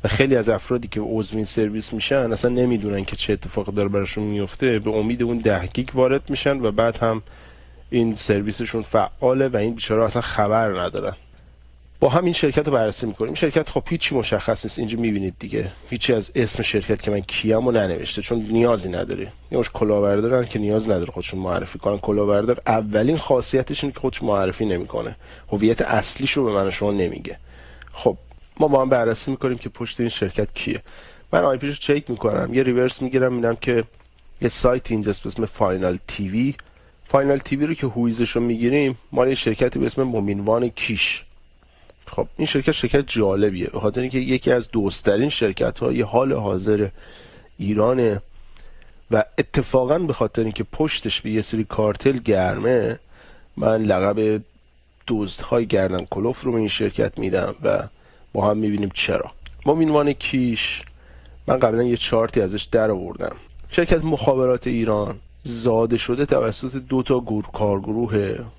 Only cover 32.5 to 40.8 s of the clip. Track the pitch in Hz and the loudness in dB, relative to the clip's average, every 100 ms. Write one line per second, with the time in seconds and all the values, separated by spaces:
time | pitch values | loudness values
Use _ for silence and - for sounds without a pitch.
32.5 | 123 127 123 127 - 131 131 127 123 117 | 0 2 2 0 -2 -2 0 0 0 0
33.5 | 113 - 120 113 - - _ - - 117 | 0 0 0 -2 -12 -20 _ -20 -4 -4
34.5 | - 127 127 - 113 104 98 - 113 107 | 2 2 2 -2 -2 0 -2 -6 -4 -6
35.5 | - 101 92 92 90 - - 98 107 131 | 0 0 2 0 -2 -6 -6 -4 0 -2
36.5 | - - - - _ - 139 139 139 - | -4 -16 -20 -20 _ 0 2 4 2 0
37.5 | 139 151 160 131 113 120 113 117 120 120 | -2 -2 -2 -4 0 0 0 0 0 0
38.5 | 117 120 143 139 127 - 127 127 135 - | 2 2 2 2 -2 -4 0 2 2 -2
39.5 | 107 123 131 131 - 131 113 101 101 101 | 0 0 0 -2 0 -2 0 -2 -2 0
40.5 | 117 120 - | 2 0 -2